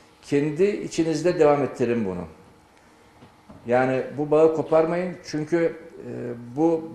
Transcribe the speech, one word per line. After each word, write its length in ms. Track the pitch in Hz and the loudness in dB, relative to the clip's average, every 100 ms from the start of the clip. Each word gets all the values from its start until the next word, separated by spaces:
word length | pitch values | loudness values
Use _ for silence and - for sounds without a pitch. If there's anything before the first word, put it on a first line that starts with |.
| - _ | -20 _
Kendi 420 | - 143 156 147 | -2 0 0 2
içinizde 760 | 202 208 160 - 165 151 175 156 | 0 0 -4 -2 -2 0 0 4
devam 240 | 151 143 | 6 4
ettirin 420 | 127 - 117 117 98 | 0 -2 -2 0 -2
bunu. 200 | 90 87 - - - _ _ _ _ _ _ - _ - - 113 | -6 -10 -16 -20 -20 _ _ _ _ _ _ -20 _ -20 -16 0
Yani 380 | 120 131 131 - 131 | 2 2 0 -4 -6
bu 140 | 151 | 0
bağı 240 | 151 160 156 | 4 4 4
koparmayın 600 | - 160 160 175 180 170 - | 2 2 2 0 -4 -8 -10
çünkü, 320 | 151 151 170 | -8 -2 0
e, 540 | 165 - - - 117 123 123 120 120 127 | 0 -4 -12 -18 -12 -10 -10 -10 -10 0
bu 360 | 165 160 160 | 2 0 -4